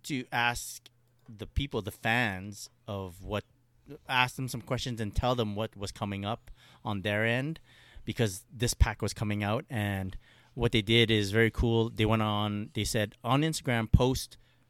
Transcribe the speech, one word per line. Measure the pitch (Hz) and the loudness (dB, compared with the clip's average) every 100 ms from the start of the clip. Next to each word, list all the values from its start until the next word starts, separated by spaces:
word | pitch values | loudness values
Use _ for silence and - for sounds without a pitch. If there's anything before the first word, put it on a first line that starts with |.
to | - 131 123 | -6 -6 -4
ask | 131 120 120 - - - _ _ _ - | 0 0 0 -8 -14 -20 _ _ _ -20
the | 107 110 | -14 -6
people, | - 139 120 | -4 -2 -2
the | 98 | -4
fans, | - 120 117 117 92 98 101 - _ - | -6 0 2 2 -2 -8 -12 -16 _ -10
of | 101 95 87 | -8 -8 -10
what, | 95 101 - _ _ _ - 143 - | -6 -6 -6 _ _ _ -20 -20 -2
ask | 131 127 - | 2 2 0
them | 131 | -6
some | 123 | -8
questions | - 127 131 117 | -4 -4 -4 -4
and | 107 - | -2 0
tell | 123 123 | 2 2
them | 110 101 | 0 -2
what | 110 - | -6 -6
was | 98 | -10
coming | - 104 98 101 | -6 -6 -4 -4
up | 120 - - - - | -6 -8 -20 -20 -14
on | 110 101 | -6 -4
their | 95 104 110 | 0 0 2
end, | 120 139 160 - - - - | 0 -2 -8 -14 -20 -20 -16
because | - 107 113 92 - | -10 -2 -2 -2 -14
this | 120 120 | -2 -2
pack | - - 107 | 4 4 4
was | 104 | -4
coming | - 107 104 | -2 -2 0
out. | 101 113 - | 0 -2 -2
And | 120 104 98 95 - - - _ | -2 -2 -2 -4 -8 -16 -20 _
what | - 117 | -2 2
they | 120 | 2
did | 101 113 113 | 4 6 6
is | 110 101 | 4 2
very | 107 113 | 4 4
cool. | - 120 113 113 | 4 2 4 2
They | 110 110 | 2 2
went | 110 | 4
on, | 107 104 104 104 107 | 2 0 -2 -4 -6
they | - | -4
said, | 101 117 104 - | -2 0 -2 -4
"On | 120 131 | 0 2
Instagram, | 160 156 - 120 110 | 2 -2 -2 -2 4
post | - 127 127 - - - _ _ | 4 4 2 -6 -14 -20 _ _